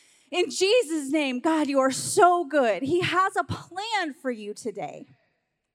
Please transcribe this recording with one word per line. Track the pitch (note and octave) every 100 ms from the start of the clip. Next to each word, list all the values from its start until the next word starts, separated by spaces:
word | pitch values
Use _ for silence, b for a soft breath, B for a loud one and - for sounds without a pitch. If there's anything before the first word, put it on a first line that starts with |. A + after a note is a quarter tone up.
| b b b
In | E4+ E4+
Jesus' | A#3+ F#4+ B4 D4 D#4+ C4+
name, | D4+ C4+ B3
God, | D#4+ D#4+ C#4+
you | C#4
are | C4
so | B3+ - - F4 F4
good. | C#4 D4+ A#3+ F3+
He | C4+ F4
has | F#4 E4+ F#4+ F#4+
a | -
plan | - - F4 A4 G#4+ D#4+
for | B3+ C4
you | A3 G#3
today. | G#3+ A3+ F#3+ D#3 - - _ _ _ _ _ _